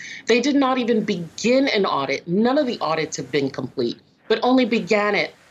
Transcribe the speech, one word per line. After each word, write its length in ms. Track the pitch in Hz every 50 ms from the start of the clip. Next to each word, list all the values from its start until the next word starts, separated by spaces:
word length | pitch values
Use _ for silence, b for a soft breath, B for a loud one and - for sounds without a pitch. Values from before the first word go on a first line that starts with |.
| B B B B B
They 120 | - 226 247
did 160 | 240 294 262
not 220 | 285 269 254 262
even 260 | 254 240 214 233 214 190
begin 640 | - 202 175 170 156 - - - 226 254 269 277
an 180 | 269 - 196 190
audit. 420 | - - 139 139 135 139 - -
None 300 | 170 175 208 226 247 269
of 100 | 302 294
the 120 | 247 202 -
audits 380 | - 151 160 156 156 151 -
have 140 | - 135 131
been 180 | - 147 139 131
complete, 480 | - - 127 123 - - 120 117 - - _ _ _ _ _
but 120 | - 220 220
only 240 | 233 247 262 262 254
began 480 | 214 233 214 180 165 214 202 208 208 202
it 220 | 175 151 - - _ _ _